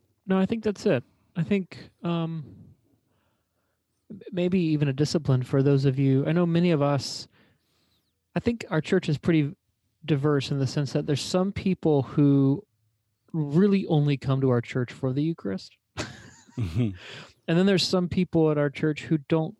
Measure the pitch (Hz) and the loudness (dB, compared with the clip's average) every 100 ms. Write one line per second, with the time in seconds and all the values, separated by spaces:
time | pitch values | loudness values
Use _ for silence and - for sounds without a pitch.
0 | _ _ - 190 190 226 214 196 214 135 | _ _ -2 0 0 -2 -4 -2 0 0
1 | - _ _ - 160 202 180 - - _ | -2 _ _ -6 -2 -2 -2 -12 -20 _
2 | 170 170 165 165 135 - - _ _ _ | -6 -4 -4 -6 -12 -18 -20 _ _ _
3 | _ _ _ _ _ _ _ _ _ _ | _ _ _ _ _ _ _ _ _ _
4 | - 95 - 180 180 185 160 151 147 135 | -20 -20 -10 -4 0 2 2 2 0 0
5 | 151 175 143 127 123 139 135 143 139 131 | 0 -2 0 0 2 2 4 4 2 2
6 | 135 135 151 165 170 165 180 156 143 143 | 2 2 2 2 2 2 2 2 2 0
7 | - - - _ _ _ _ _ _ _ | -2 -12 -16 _ _ _ _ _ _ _
8 | _ _ _ - 233 240 - 160 - 190 | _ _ _ -4 -2 -4 -2 -4 0 0
9 | - 147 - 160 143 - _ _ _ _ | 0 -4 2 2 0 -6 _ _ _ _
10 | 151 147 147 147 131 143 135 151 139 151 | -2 0 2 0 0 -2 -2 -2 -2 -4
11 | 147 143 - 185 185 - 196 180 160 143 | -2 -4 -2 -2 -2 -2 -2 0 2 2
12 | 127 - 143 139 135 139 - _ _ _ | 2 2 4 6 4 0 -6 _ _ _
13 | _ _ _ 165 143 151 202 196 - 160 | _ _ _ -6 -2 2 4 2 2 2
14 | 147 139 - 131 135 120 - 131 120 - | 2 0 0 0 2 2 0 -4 -6 -6
15 | 131 131 156 165 196 190 - _ _ - | -4 -2 -2 -4 -6 -8 -10 _ _ -12
16 | - - - - _ - 95 85 117 92 | -12 -12 -20 -20 _ -8 -4 -2 -2 -4
17 | - - - _ - 165 190 185 - 190 | -14 -18 -20 _ -2 2 4 2 2 0
18 | 180 - 180 170 156 151 143 - 156 147 | 0 -2 0 2 2 2 -2 -2 -4 -2
19 | - 160 139 165 156 - | -2 -4 0 -2 -2 -8